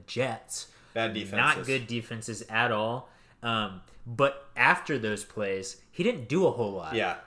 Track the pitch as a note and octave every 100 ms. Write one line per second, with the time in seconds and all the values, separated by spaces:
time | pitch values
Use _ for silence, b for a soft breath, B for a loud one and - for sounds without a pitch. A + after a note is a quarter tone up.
0 | - A#2 B2+ A2+ - - - B B A2+
1 | A2+ G#2 G2 G2+ C#3 C3+ F#2 C3 A#2 A#2+
2 | A2+ A#2 A2 G#2 - A2 A#2+ G#2+ A2 B2+
3 | - B B B A#2 A2+ G#2 F#2 - b
4 | A#2+ A#2 C#3 - - - B2+ F3 - C#3
5 | A2 G#2 - - G2+ G2 F#2+ - b -
6 | F#3 G#3+ A2+ D#3 F3 - G#2+ F#2+ E2 A2+
7 | F#2+ E2